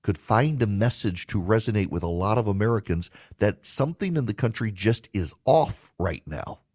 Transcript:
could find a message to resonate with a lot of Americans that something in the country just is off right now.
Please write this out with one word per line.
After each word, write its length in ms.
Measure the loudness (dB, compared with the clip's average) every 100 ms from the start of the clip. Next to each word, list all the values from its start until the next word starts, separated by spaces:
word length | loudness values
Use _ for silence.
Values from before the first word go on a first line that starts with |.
could 160 | -2 -4
find 440 | 2 2 2 2
a 60 | 0
message 600 | 2 2 2 -4 -4 -4
to 140 | -4
resonate 480 | 2 2 2 0 0
with 120 | -2
a 60 | -2
lot 320 | -2 0 0
of 80 | 0
Americans 640 | 0 2 0 0 -4 -4 -14 -20 0
that 280 | 0 0 -4
something 500 | -2 -2 -2 -2 -2
in 100 | -2
the 80 |
country 380 | 0 -2 0 -6
just 380 | 0 2 0 -2
is 200 | -4 -4 -2 4
off 460 | 4 4 -4 -12 -4
right 240 | -4 -2 -8
now. 360 | -8 -8 -12 _